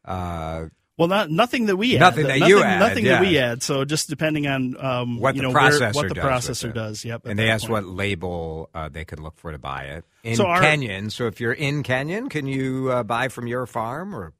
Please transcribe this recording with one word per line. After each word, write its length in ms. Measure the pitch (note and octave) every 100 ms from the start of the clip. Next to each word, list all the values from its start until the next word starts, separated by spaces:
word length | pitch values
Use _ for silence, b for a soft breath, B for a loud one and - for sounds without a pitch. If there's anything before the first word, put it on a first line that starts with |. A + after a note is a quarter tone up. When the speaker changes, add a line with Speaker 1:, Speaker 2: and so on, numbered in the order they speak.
Speaker 1:
Uh, 600 | - F#2 F2 E2+ D#2+ D#2+ D#2+ _ _ -
Speaker 2:
Well, 100 | E3+
not, 220 | G3+ F3
nothing 360 | D#3+ A#3+ C#4 A3
that 100 | F#3
we 200 | A#3+ E3
add. 40 |
Speaker 1:
Nothing 260 | F3+ D3+ C#3+
that 120 | C3+
Speaker 2:
Nothing, 100 | C#3+ G3+
Speaker 1:
you 60 |
add, 160 | D3 -
Speaker 2:
nothing 240 | - -
that 160 | C3 B2+
we 80 | F#3+ D3
Speaker 1:
yeah. 160 | B2
Speaker 2:
add. 100 | A#2+
So 220 | - C#3
just 240 | C3+ D#3 -
depending 380 | D3 D#3 D#3 C#3+
on, 300 | C3+ B2+ -
um, 380 | C3+ B2 B2 A#2+
Speaker 1:
What 140 | B2+
Speaker 2:
you 80 | C3+
Speaker 1:
the 60 | C3
Speaker 2:
know, 60 |
where, 160 | C3+ C3
Speaker 1:
processor 240 | D3 A2+
Speaker 2:
what 140 | A#2 F#2+
the 60 |
Speaker 1:
does 340 | - C#3 B2+ B2
with 80 | A#2+
Speaker 2:
processor 120 | B2
Speaker 1:
it. 40 |
Speaker 2:
does, 300 | A2+ A2 G#2
yep, 160 | A#2 A#2 -
at 40 |
Speaker 1:
And 80 | G2+
they 60 | A2
Speaker 2:
that 40 |
Speaker 1:
ask 160 | A2 A2+
Speaker 2:
point. 160 | A2 F#2
Speaker 1:
what 80 |
label, 760 | F#2 G2+ F#2 F2+ F2 E2 D#2+ D#2+
uh, 140 | E2 D#2
they 160 | D2+
could 160 | D#2 D2
look 160 | D#2 _
for 160 | E2+
to 60 | D2+
buy 260 | C2+ C2+
it. 200 | C#2 D#2 - _
In 140 | A2+ A#2
Speaker 2:
So 100 | F#3+
our 140 | F3
Speaker 1:
Kenyon, 500 | D#3 D3+ A#2+ F#2+ G#2+
so 160 | - A#2
if 120 | -
you're 120 | A#2
in 300 | B2+ C#3+ D3
Kenyon, 460 | C3 B2+ D3 G3+ C4
can 160 | D#3 C3+
you, 440 | C3+ C3 C3 C3
uh, 120 | B2
buy 260 | A2 A#2 C3
from 180 | - A#2+
your 200 | B2 B2
farm 480 | A#2+ A2+ C#3 G3
or 180 | D#3 E2